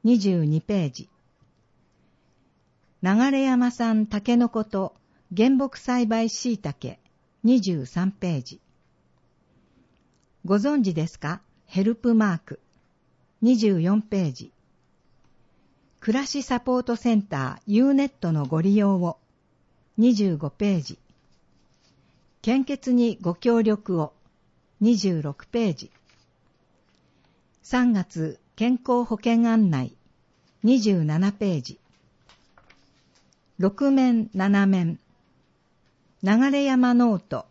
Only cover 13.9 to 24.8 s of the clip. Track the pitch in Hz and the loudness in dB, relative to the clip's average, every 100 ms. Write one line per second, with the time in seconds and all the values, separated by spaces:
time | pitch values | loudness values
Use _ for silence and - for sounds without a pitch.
13.9 | 214 214 196 165 123 - _ _ _ _ | 0 0 -4 -4 -6 -18 _ _ _ _
14.9 | _ _ _ _ _ _ _ _ _ _ | _ _ _ _ _ _ _ _ _ _
15.9 | _ - 247 269 285 247 240 - 254 247 | _ -2 -2 -2 -8 -4 -6 -2 -4 -2
16.9 | 233 240 220 202 143 131 139 - 208 269 | -4 0 0 0 -6 -6 -10 -2 2 4
17.9 | 277 277 _ 170 156 135 160 185 208 196 | 2 0 _ -2 -2 -2 0 2 2 2
18.9 | 190 175 - _ _ _ _ _ _ _ | 0 -2 -8 _ _ _ _ _ _ _
19.9 | - 233 214 202 151 147 _ 202 185 135 | 0 2 4 0 -2 -6 _ -2 -2 -4
20.9 | - _ _ _ _ _ _ _ _ _ | -16 _ _ _ _ _ _ _ _ _
21.9 | _ _ _ _ _ - 262 262 277 262 | _ _ _ _ _ -2 0 0 -6 0
22.9 | 247 233 - 180 175 240 233 220 208 - | 2 0 -2 -6 -2 0 2 2 -2 -2
23.9 | 170 151 _ _ _ _ _ _ _ | -4 -4 _ _ _ _ _ _ _